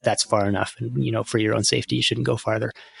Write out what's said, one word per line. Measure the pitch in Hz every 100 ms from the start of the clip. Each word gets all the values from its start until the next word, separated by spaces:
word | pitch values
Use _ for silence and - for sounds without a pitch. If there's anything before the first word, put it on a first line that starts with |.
that's | - 104
far | - 110 101
enough, | 98 98 -
and, | 117 127 127
you |
know, | 113
for | 107 113
your | 107
own | 113
safety, | 107 127 - 127
you |
shouldn't | - 113 123
go | 117
farther. | - 110 117 - - -